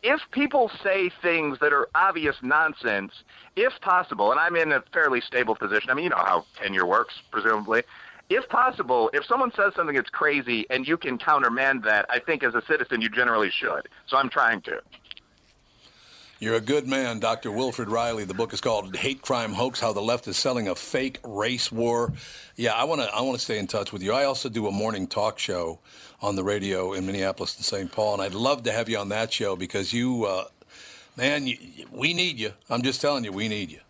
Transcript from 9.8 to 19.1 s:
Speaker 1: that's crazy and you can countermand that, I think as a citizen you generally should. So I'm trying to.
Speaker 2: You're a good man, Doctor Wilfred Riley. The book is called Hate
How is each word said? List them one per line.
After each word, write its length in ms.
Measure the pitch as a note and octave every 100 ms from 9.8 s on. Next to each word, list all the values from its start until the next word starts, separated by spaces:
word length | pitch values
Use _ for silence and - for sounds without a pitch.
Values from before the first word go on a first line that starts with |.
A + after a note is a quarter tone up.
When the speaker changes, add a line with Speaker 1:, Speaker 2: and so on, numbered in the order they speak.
| E3 C#3
Speaker 1:
that's 120 | -
crazy 560 | - D3+ D3 B2 A#2 -
and 180 | B2+ C3
you 80 | E3
can 220 | C#3+ B2
countermand 680 | - D3 B2+ A#2+ C3+ C3+
that, 220 | A2 G#2+ G2+
I 100 | B2
think 240 | C#3+ D#3
as 120 | B2+ A#2
a 60 |
citizen 400 | - D3+ B2 B2
you 80 | A2
generally 400 | A2 B2 A2+ G2+
should. 380 | - A#2+ D2+ - - -
So 80 | C3+
I'm 140 | C3
trying 320 | D3 A#2+ A2
to. 180 | - - - - - - _ _ _ _ _ _ - _ - - - -
Speaker 2:
You're 160 | A2 A2+
a 60 |
good 260 | A2 D3 B2+
man, 320 | C3+ B2+ A2+
Doctor 320 | A2 A2+ A#2
Wilfred 360 | G#2+ C3 A2+ A2
Riley. 340 | A#2 A#2+ A2+ G2
The 80 |
book 180 | F#2+ A2+
is 80 | -
called 340 | B2+ A2 F#2+ F#2
Hate 260 | C3+